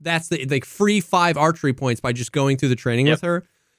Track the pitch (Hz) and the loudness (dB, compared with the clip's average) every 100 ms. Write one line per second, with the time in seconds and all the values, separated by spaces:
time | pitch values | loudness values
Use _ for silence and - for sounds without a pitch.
0 | 160 165 165 160 131 139 - - 202 208 | -4 -4 -4 -6 -2 -4 -4 0 2 2
1 | - 185 170 156 156 160 147 131 131 117 | 2 2 2 2 0 0 -2 -2 -2 -2
2 | 127 123 123 151 139 135 139 123 127 117 | -4 -4 -4 -2 0 0 0 -2 0 0
3 | 139 156 175 175 - _ _ | 2 0 -2 -4 -6 _ _